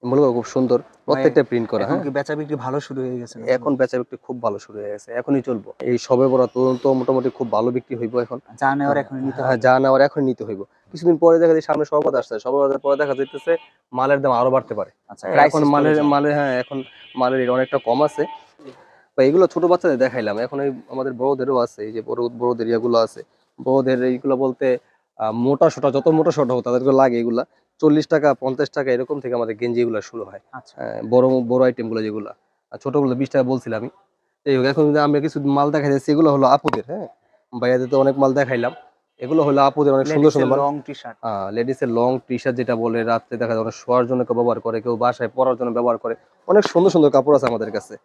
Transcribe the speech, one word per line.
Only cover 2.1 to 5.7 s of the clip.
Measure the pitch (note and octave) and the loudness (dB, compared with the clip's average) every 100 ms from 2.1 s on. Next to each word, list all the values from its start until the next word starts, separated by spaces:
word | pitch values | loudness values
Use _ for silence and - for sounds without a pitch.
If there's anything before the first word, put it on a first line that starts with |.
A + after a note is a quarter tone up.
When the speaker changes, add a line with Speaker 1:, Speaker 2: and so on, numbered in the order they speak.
Speaker 2:
বেচা | C3+ C#3 | -6 -6
বিক্রি | D3+ D3+ D3 | -6 -6 -6
ভালো | B2 C#3 | -4 -6
শুরু | - C3+ | -6 -8
হয়ে | B2+ B2+ | -6 -8
গেছে | A#2+ A#2 | -10 -12
নাকি? | A#2 | -2
Speaker 1:
এখন | B2+ A#2+ C3+ | -2 0 0
বেচা | B2+ B2+ | 0 -2
বিক্রি | A#2+ B2 | -6 -12
খুব | - B2+ | -12 -6
ভালো | A#2 G2+ | -4 -4
শুরু | - G#2 | -10 -12
হয়ে | G#2 | -10
গেছে, | G#2 - | -10 -8
এখনই | A#2 B2+ C#3 | -8 -2 -2
চলবো। | B2+ A#2 G2+ | 0 -6 -8